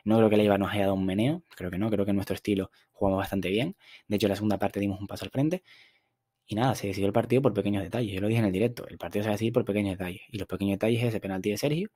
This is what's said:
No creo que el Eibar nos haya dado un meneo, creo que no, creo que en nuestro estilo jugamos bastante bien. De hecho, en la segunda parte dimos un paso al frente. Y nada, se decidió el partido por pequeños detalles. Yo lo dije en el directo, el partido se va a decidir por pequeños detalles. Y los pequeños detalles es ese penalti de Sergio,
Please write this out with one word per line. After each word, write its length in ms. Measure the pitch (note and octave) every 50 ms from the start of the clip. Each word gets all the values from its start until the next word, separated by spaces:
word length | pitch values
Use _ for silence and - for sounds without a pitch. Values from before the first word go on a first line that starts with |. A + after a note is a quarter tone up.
| -
No 120 | G#2 A2
creo 120 | A2+ A2 G#2+
que 80 | G#2+
el 60 | G#2
Eibar 180 | G#2+ G#2 G2 G2
nos 100 | G2 F2+
haya 120 | G2+ G#2
dado 120 | G2 G2 G2
un 100 | F#2+ F#2+
meneo, 380 | F#2+ F#2+ G#2 A#2 C#3 E3 F3 - - -
creo 140 | - F#2 F2
que 80 | F2+ F#2
no, 120 | G#2+ A2
creo 140 | G#2 G2+ G2
que 80 | G#2
en 40 | G2
nuestro 200 | G2 F#2 - F#2
estilo 340 | - - G#2+ G2+ F#2+ F#2+ - _ _ _ _
jugamos 260 | _ - G2+ G2 F#2+ G2
bastante 320 | G2 - G2 G2 F2 F2+
bien. 260 | G2 A2 C#3 F3 - _ _ - - - _
De 100 | - G#2
hecho, 100 | F#2 G#2+
en 40 | G2
la 60 | F#2+
segunda 220 | G2 G#2+ G#2+ G2 -
parte 200 | G2+ G2 - G2+
dimos 220 | G2+ G2+ G2 F#2+
un 80 | F#2+ -
paso 160 | G2 - F#2+
al 80 | -
frente. 320 | - C3 C#3+ D#3 F3+ F#3 _ - - - - _ _ _ _ _ _ _ _ _ _ _ _
Y 100 | - G#2
nada, 180 | G#2+ B2+ C3 G#2+
se 140 | - - G2+
decidió 180 | F#2+ G2+ G2
el 60 | G2+
partido 300 | G#2 A#2 - A#2+ B2 C3
por 100 | C#3 A#2
pequeños 300 | G2 G2 G2+ G2+ G#2 G2
detalles. 300 | F2+ E2+ A2 A#2+ A#2+ G2
Yo 80 | F#2+ F#2
lo 60 | G2+
dije 140 | G#2+ A2+ A#2
en 60 | A2
el 60 | F#2+
directo, 320 | F2+ F#2+ A#2 B2 A#2+ - - -
el 100 | - -
partido 240 | F2 E2+ F#2 G#2
se 60 | G#2+ G#2+
va 60 | G#2
a 20 |
decidir 160 | G2+ A2+ A2+
por 120 | A2+ B2 G#2+
pequeños 320 | - G2+ G#2 G2+ G2 F2+
detalles. 260 | F#2 F#2 F2 F#2 F#2+ - -
Y 80 | - G2
los 100 | F2+ -
pequeños 260 | F#2 F2+ G2 G2 G2
detalles 260 | F#2 A2 A2+ A#2 A2+
es 80 | B2 A#2
ese 100 | A2 F#2+
penalti 300 | - G2 F#2+ F#2+ G2 G#2
de 60 | G#2
Sergio, 340 | - - D3 D3+ E3+ G#3 - _